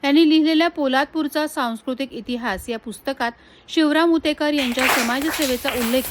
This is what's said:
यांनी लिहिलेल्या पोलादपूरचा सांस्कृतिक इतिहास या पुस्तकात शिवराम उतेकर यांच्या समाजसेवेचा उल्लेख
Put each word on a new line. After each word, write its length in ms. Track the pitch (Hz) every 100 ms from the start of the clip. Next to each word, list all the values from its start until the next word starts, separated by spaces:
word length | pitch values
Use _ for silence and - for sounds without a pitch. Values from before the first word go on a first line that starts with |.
यांनी 260 | 277 294 320
लिहिलेल्या 380 | 320 311 311 339
पोलादपूरचा 800 | 339 277 262 285 320 302 302 302
सांस्कृतिक 680 | 311 247 226 - 254 269
इतिहास 560 | - 220 247 240 190 -
या 100 | 226
पुस्तकात 520 | 233 202 - 269 233 - - - -
शिवराम 420 | - 311 302 339
उतेकर 420 | 320 311 294 294
यांच्या 340 | 294 254 240 262
समाजसेवेचा 800 | 269 233 254 302 - 285 247 277
उल्लेख 320 | 247 233 254 -